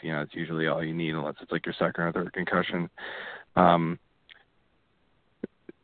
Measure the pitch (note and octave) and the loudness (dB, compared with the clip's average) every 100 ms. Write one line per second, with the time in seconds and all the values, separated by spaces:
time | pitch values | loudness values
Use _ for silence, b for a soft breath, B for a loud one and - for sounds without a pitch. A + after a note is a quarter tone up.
0 | D#2 D#2 D2+ E2 D#2+ D#2+ D#2+ D2+ E2 E2 | -6 -4 -4 -6 -4 0 0 0 0 -2
1 | E2 D#2+ D2+ - - E2+ F2 E2+ E2 - | -2 -2 -4 -8 -6 -6 -4 -2 0 0
2 | E2+ E2+ F2+ - F2 F#2 F2 F2+ E2+ - | -2 -2 -4 -4 -2 0 0 -2 -4 -8
3 | B B B B B - F2+ E2+ E2 F2 | B B B B B 6 8 8 4 -2
4 | _ _ - b b _ _ _ _ _ | _ _ -20 b b _ _ _ _ _
5 | _ _ _ _ - _ - - | _ _ _ _ -12 _ -20 -4